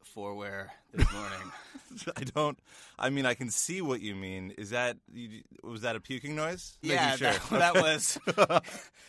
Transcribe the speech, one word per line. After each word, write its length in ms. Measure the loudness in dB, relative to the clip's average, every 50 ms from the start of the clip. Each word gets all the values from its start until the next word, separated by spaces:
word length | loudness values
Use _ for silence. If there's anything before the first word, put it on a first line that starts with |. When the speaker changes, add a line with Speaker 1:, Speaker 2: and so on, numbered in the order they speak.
| -20
Speaker 1:
for 320 | -16 -12 -8 -8 -6 -6
wear 360 | -6 -6 -6 -6 -6 -8 -10 -12 -18 _ _ 2
this 180 | 4 4 4 4
morning. 380 | 0 -6 -6 -8 -8 -10 -12 -14 -16 -18 -18 -20 -20
Speaker 2:
<laughs> 400 | -20 -18 -16 -10 -8 -8 -8 -6
I 60 | -8
don't, 360 | -4 0 0 0 0 0 -4 _ -20 -20 -20 -20 -20 -8 -4
I 100 | -2 0
mean, 160 | 0 2 2
I 100 | 2 2
can 140 | 0 -2 -2
see 320 | -2 -2 -2 -2 -2 -2
what 200 | -2 0 -2 -2
you 140 | -2 -4 -6
mean. 380 | -6 -6 -8 -8 -8 -8 -10 -10 -10
Is 140 | -10 -4
that, 260 | -2 0 0 0 -2 -4 _ -18 -16
you, 300 | -16 -14 -14 -16 -18 -20 -20 -20 -16 -14
was 180 | -12 -8 -4
that 140 | -4 -2 -4
a 60 | -4
puking 340 | -6 -8 -8 -8 -6 -6 -4
noise? 420 | -4 -4 -4 -4 -8 -10 -16 -16 -8 -2
Making 140 | 0 2 4
Speaker 1:
Yeah, 180 | 4 4 2
Speaker 2:
sure. 160 | 2 2 2
Speaker 1:
that, 180 | 2 2 0 0
that 200 | 4 4 6 6 8 6
Speaker 2:
Okay. 40 |
Speaker 1:
was, 380 | 6 6 4 4 2 0 -2 -2 -2
Speaker 2:
<laughs> 0 | -2 4
Speaker 1:
that 280 | 6 6 6 6 4 2 2 -4 -14 -16 -18 -20 -20 -18